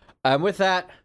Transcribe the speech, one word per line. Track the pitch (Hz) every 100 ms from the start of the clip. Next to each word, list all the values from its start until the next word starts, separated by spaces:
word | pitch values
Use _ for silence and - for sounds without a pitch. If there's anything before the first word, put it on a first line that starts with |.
| _ _
And | 131 139
with | 185 196
that | 190 185 - -